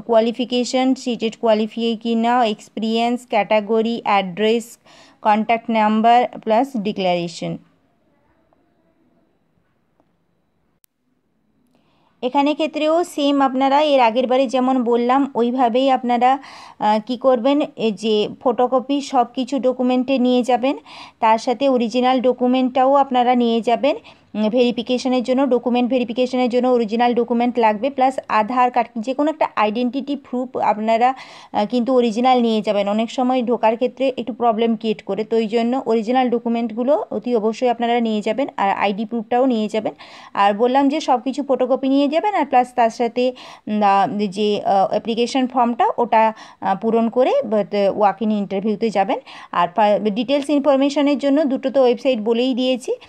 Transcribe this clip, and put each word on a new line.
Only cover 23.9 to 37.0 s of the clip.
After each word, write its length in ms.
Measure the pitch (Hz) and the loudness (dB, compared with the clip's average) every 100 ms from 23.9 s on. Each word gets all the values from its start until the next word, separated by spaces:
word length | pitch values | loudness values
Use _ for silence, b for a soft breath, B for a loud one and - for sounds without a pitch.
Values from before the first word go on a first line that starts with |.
| 427 B B B | -2 B B B
উম, 140 | 208 214 | -4 0
ভেরিফিকেশনের 760 | 247 240 240 226 247 262 254 | 2 2 0 -4 -2 0 -2
জন্য, 280 | 247 254 277 | 0 0 2
ডকুমেন্ট 400 | 240 240 240 240 | 0 0 0 0
ভেরিফিকেশনের 580 | 262 240 220 247 254 247 | 0 -2 -2 -2 0 0
জন্য 200 | 247 254 | 0 2
অরিজিনাল 460 | 240 208 233 240 | 2 0 0 0
ডকুমেন্ট 440 | 240 233 233 240 240 | 0 0 0 0 2
লাগবে, 320 | 220 208 277 | 0 2 -2
প্লাস 280 | 277 262 269 - | 0 0 -2 -2
আধার 420 | 214 214 254 247 | -2 0 0 0
কার্ড, 180 | 247 226 233 | 0 -2 -4
যে 160 | 233 | -4
কোনো 160 | 262 302 | -2 -2
একটা 180 | 311 - - | -2 -2 -2
আইডেন্টিটি 600 | 214 220 247 269 - 285 | -2 0 -4 -4 -6 -8
প্রুফ 400 | - 247 254 - | -6 -8 -6 -4
আপনারা, 580 | 208 214 220 226 247 262 B B B | -2 -2 0 0 0 -2 B B B
আহ, 140 | 208 208 | -4 -2
কিন্তু 300 | 247 233 254 | -2 0 2
অরিজিনাল 440 | 233 214 254 247 | 2 2 2 4
নিয়ে 200 | 233 220 | 2 0
যাবেন। 280 | 220 202 202 | 0 -2 0
অনেক 220 | 214 226 | -2 -2
সময় 320 | - 254 262 | -2 0 0
ঢোকার 320 | 240 220 220 | -2 0 0
ক্ষেত্রে 380 | 233 247 - 269 262 | 0 -2 -2 -4 -4
একটু 160 | 233 | -8
প্রবলেম 440 | 220 240 214 233 214 | -2 0 0 0 -2
ক্রিয়েট 260 | 220 - | -4 -4
করে, 220 | - 196 | -6 -6
তো 120 | 220 226 | -2 -2
ওই 100 | 214 | 0
জন্য 360 | 233 233 262 - | -2 -2 -2 -2
অরিজিনাল 440 | 226 208 262 254 | -2 0 0 0
ডকুমেন্টগুলো 720 | 233 233 233 233 226 254 339 | 0 -2 -4 -4 -4 0 0